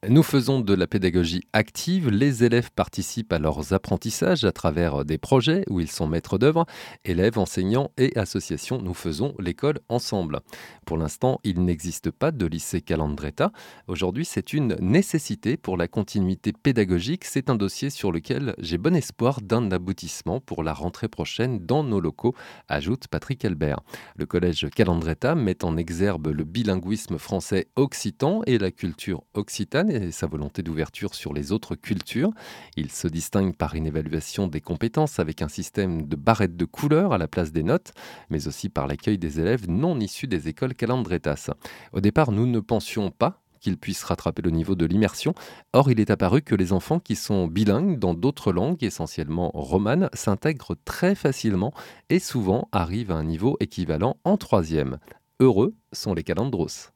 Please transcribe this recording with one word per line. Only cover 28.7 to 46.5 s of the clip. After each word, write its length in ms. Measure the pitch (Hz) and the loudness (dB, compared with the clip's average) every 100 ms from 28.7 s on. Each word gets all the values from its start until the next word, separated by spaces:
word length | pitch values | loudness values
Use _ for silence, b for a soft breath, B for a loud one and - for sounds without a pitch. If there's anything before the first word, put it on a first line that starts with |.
culture 540 | - 92 82 - 87 _ | -4 -6 -6 -6 -6 _
occitane 560 | - 104 - 101 135 202 | -8 -6 -6 -2 0 0
et 220 | 135 92 | 0 -4
sa 160 | 80 82 | -4 -4
volonté 340 | 76 73 - | -4 -6 -6
d'ouverture 540 | 85 78 78 - 101 - | -6 -2 -4 -4 -8 -8
sur 160 | - | -8
les 180 | 73 71 | -6 -2
autres 240 | 104 - | -4 -4
cultures. 560 | - - 98 - 113 175 220 B B B - | -10 -4 -6 -4 -2 -2 -2 B B B -6
Il 160 | 71 | -6
se 160 | - 87 | -4 -4
distingue 480 | 80 78 104 95 85 | -4 -2 0 0 0
par 180 | 80 | -4
une 140 | 78 78 | -2 -2
évaluation 580 | 76 78 78 - - 98 | -2 -2 -4 -6 -4 -2
des 140 | 76 | -2
compétences 580 | - 85 117 113 151 - | -6 -2 -2 0 0 0
avec 240 | 78 78 | -4 -2
un 60 | 76 | -6
système 580 | - 87 - 95 82 73 | -6 -6 -2 -2 -2 -4
de 80 | |
barrettes 420 | 76 71 113 98 85 | -2 2 2 2 0
de 80 | |
couleurs 480 | 85 - 147 151 196 | -4 0 2 4 4
à 60 | 113 | 2
la 80 | 78 | 0
place 240 | - 80 | 0 0
des 140 | 80 | 0
notes, 280 | 80 156 - - B B B | 2 0 0 -20 B B B
mais 180 | 80 73 | -4 -4
aussi 220 | 69 - | -6 -4
par 180 | - 69 | -2 -2
l'accueil 320 | 71 - 104 | -2 0 0
des 220 | 82 76 | 0 0
élèves 280 | 82 123 95 | 0 0 0
non 300 | 87 165 151 | 0 0 0
issus 300 | 101 - 139 | -4 -6 -4
des 180 | - 151 | -2 -2
écoles 300 | 156 131 127 | -4 -6 -2
Calandretas. 720 | 117 127 98 87 - 71 - - B B B | -2 0 0 -2 0 -2 -4 -8 B B B
Au 80 | - | 2
départ, 300 | 98 131 147 | 2 4 4
nous 160 | 101 123 | 4 2
ne 140 | 120 | 2
pensions 500 | 107 110 - - 98 | 0 -2 -2 -4 -4
pas 320 | - 127 190 _ _ | 2 0 0 _ _
qu'il 180 | - 90 | -4 -4
puisse 260 | - 95 | -4 -8
rattraper 380 | - 87 - 90 | -2 0 0 0
le 100 | 85 | 0
niveau 240 | 82 82 95 | 0 0 2
de 100 | 82 | 2
l'immersion. 480 | 95 107 - 151 180 B B B | 4 2 2 -2 -2 B B B
Or, 180 | 120 139 | 6 6
il 80 | 113 | 6
est 120 | 104 | 4
apparu 320 | 104 95 123 | 4 4 2
que 120 | 147 | 2